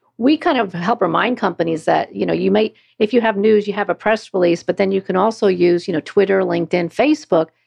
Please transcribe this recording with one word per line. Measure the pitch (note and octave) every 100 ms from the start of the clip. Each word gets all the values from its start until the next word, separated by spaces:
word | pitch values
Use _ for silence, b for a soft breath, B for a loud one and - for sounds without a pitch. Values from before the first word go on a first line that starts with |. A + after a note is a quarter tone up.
| _ -
we | B3 D#4
kind | F4 C4
of | G3
help | E3+ F3 A#3
remind | F3+ E3 G#3 B3
companies | F#3+ F3 E3 D#3 F3
that, | D#3+ - G3+
you | F#3
know, |
you | E3+ F#3+
may, | G#3 A3 b b b
if | G#3+
you | B3
have | A3 G3
news, | G#3+ G#3 G3+
you |
have | G3+ F#3+
a | -
press | G#3 A3 -
release, | F#3 F3 E3+
but | - F#3
then | G3
you | G3
can | F#3+ F#3
also | G#3+ G#3+ G3+
use, | F3+ F3 F3 F3+
you |
know, | D#3+
Twitter, | - - F#3+ G3
LinkedIn, | F3+ E3+ E3 F3+ E3+
Facebook | - C#4 D4+ - E3+ D#3+ _